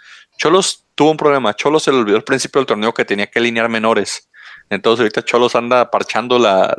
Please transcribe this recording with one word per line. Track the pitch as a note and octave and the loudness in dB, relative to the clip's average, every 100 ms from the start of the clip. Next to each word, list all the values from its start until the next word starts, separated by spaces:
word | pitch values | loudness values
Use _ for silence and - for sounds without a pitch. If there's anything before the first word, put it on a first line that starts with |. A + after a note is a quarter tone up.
| - - _ - | -20 -20 _ -6
Cholos | D3+ F#3 F#3 - _ | 0 0 0 -6 _
tuvo | - D3 | 0 0
un | D#3 | 2
problema. | D3+ C#3 A2+ - | 2 2 0 -2
Cholos | C#3+ D#3 | 0 0
se | D#3 | 2
le | C3+ | 0
olvidó | G#2 G#2+ | 2 0
al | |
principio | - C3+ - C#3+ | 0 -4 -2 -2
del | C3 | -2
torneo | G#2 A2 | -2 -2
que | - | -2
tenía | - G2+ G2+ | -4 -4 -4
que | - | -2
alinear | A#2+ A#2 A#2 | -2 0 -2
menores. | A2+ A2 A2 F#2+ - _ - - - - | 0 0 0 -2 -8 _ -20 -20 -20 -8
Entonces | G2 A2+ A#2 | -4 0 2
ahorita | G#2+ - - | 0 -2 0
Cholos | A#2 A#2+ B2 | 2 2 0
anda | A#2+ B2+ A#2 | 0 0 2
parchando | G2+ G2+ A2 B2 B2 | -2 -2 -4 0 2
la, | A2 F#2+ G2 | 4 2 2